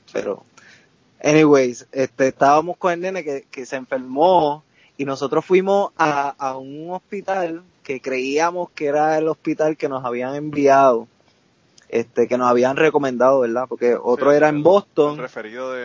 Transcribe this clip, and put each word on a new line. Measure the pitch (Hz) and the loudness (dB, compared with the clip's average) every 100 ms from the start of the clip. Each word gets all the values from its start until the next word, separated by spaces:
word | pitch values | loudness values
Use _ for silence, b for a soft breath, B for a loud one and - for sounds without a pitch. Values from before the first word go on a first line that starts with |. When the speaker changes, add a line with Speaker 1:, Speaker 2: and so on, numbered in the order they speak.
| _ | _
Speaker 1:
pero, | 107 107 98 _ b b b b _ _ _ | -8 -6 -8 _ b b b b _ _ _
anyways, | - 151 156 143 127 120 - | 0 4 6 4 2 -4 -10
este, | 135 131 - 131 | -6 -6 -2 -2
estábamos | - 139 151 165 170 | 2 2 2 0 -4
con | 185 | -4
el | 170 | -4
nene | 180 190 | -6 -8
que, | 151 135 - | -8 -10 -10
que | - 123 | -16 -10
se | 139 | -10
enfermó | 131 135 127 135 175 180 151 147 _ b b - | -8 -8 -6 0 4 4 2 -2 _ b b -10
y | 139 | -8
nosotros | 135 139 151 - | -6 -4 -2 2
fuimos | 185 190 196 202 - | 2 2 0 0 -2
a, | 156 143 143 | 0 0 -4
a | - 139 131 | -6 -8 -8
un | 135 143 165 | -12 -14 -12
hospital | 180 - 202 190 190 175 165 180 _ | -12 -12 -10 -6 -4 -4 -8 -16 _
que | - 131 | -12 -10
creíamos | 135 131 131 143 165 180 175 | -6 -6 -4 -2 -2 -2 -8
que | - 147 | -6 -2
era | 147 156 156 | 0 0 0
el | 160 | -2
hospital | 156 - 151 156 156 | -4 -6 -2 -2 -2
que | 147 | -6
nos | 131 127 | -6 -6
habían | 120 127 143 | -6 -6 -8
enviado, | 151 147 139 135 135 117 113 _ _ _ _ _ _ _ _ | -6 2 4 6 6 4 -2 _ _ _ _ _ _ _ _
este, | 117 117 - 117 | -6 -2 -2 0
que | 123 | 0
nos | 123 | 2
habían | 123 123 139 | 2 2 2
recomendado, | 156 147 139 123 127 135 | 0 2 -2 2 4 4
¿verdad? | 120 117 127 | 0 -2 -6
Porque | 117 120 110 | -2 0 0
otro | 101 120 131 | 0 0 2
Speaker 2:
Sí, | 147 | 4
Speaker 1:
era | 151 | 4
Speaker 2:
el, | 147 | 2
Speaker 1:
en | |
Boston. | 156 196 - - 147 | 4 2 2 0 0
Speaker 2:
el | 147 | -2
referido | 123 - 107 117 131 | -10 -12 -14 -12 -10
de, | 127 | -10